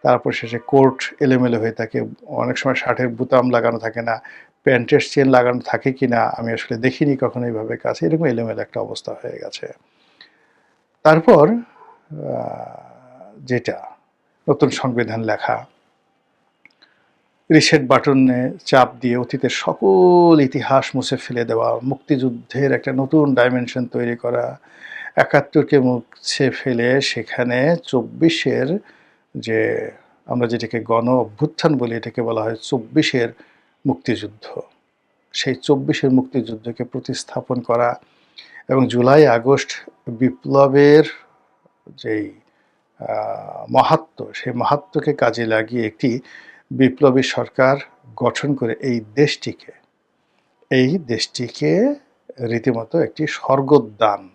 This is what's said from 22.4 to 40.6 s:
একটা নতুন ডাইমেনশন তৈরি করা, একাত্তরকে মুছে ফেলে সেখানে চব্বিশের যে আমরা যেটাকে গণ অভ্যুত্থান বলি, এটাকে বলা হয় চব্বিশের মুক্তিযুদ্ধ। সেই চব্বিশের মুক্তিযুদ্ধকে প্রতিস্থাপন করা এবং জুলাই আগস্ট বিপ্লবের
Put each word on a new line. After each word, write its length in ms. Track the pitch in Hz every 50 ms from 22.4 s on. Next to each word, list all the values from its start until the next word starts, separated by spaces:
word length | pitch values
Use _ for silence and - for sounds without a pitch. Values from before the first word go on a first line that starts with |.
| 120 _ - 127 139 135
একটা 200 | 131 120 - 139
নতুন 420 | 131 127 135 135 160 156 147 143 131
ডাইমেনশন 520 | 127 120 127 123 127 120 117 - 127 123
তৈরি 300 | 120 - 123 120 120 120
করা, 420 | 117 - 120 123 120 120 123 - - _ _ _ - - - - - - - _
একাত্তরকে 640 | - 131 - - 143 139 - - 156 135 - 156 139
মুছে 720 | 127 127 127 120 117 _ - _ - - - - 139 127
ফেলে 500 | 131 - - 135 127 113 120 123 131 139
সেখানে 760 | 135 - - 120 113 - - - 123 123 120 123 131 156 175 170
চব্বিশের 960 | - - - 127 113 113 117 123 156 165 165 - - 143 113 117 127 143 175 208 _ - _ _ _ _ _ _ _ _ _
যে 560 | 131 113 113 110 110 110 110 110 - - - - - _ _ _ _ _
আমরা 220 | - 123 123 120 113
যেটাকে 320 | 120 113 117 110 - 117
গণ 280 | 110 - 113 117 117 123
অভ্যুত্থান 680 | 127 127 117 110 107 - 151 151 - - - 160 151
বলি, 220 | 127 123 117 113
এটাকে 260 | 117 - 117 - -
বলা 200 | 117 113 113 110
হয় 140 | 107 113 113 113
চব্বিশের 640 | - - 143 123 113 - 131 156 151 - - 127 117 113 117 _ - _ _ _ _ _ _ _ _
মুক্তিযুদ্ধ। 720 | 139 131 - _ - 113 98 107 101 104 _ - - - - - _ _ _ _ _ _ _ _ _ _ _ _ _
সেই 220 | - - - 135 127
চব্বিশের 560 | 127 - - 147 135 135 143 147 - - 135
মুক্তিযুদ্ধকে 760 | 127 131 131 - - 131 110 - 113 110 _ 120 113 - 120
প্রতিস্থাপন 760 | 120 - 131 127 - 127 - - - - 123 - _ 127 123
করা 400 | 120 - 117 120 120 120 123 - _ _ _ _ _ _ _ - - _ - - - -
এবং 200 | 131 135 127 113
জুলাই 380 | 113 123 120 131 139 156 151
আগস্ট 640 | 135 117 117 113 131 139 139 - - - - - - _ _ _
বিপ্লবের 1000 | - 120 113 131 127 127 _ _ 139 135 139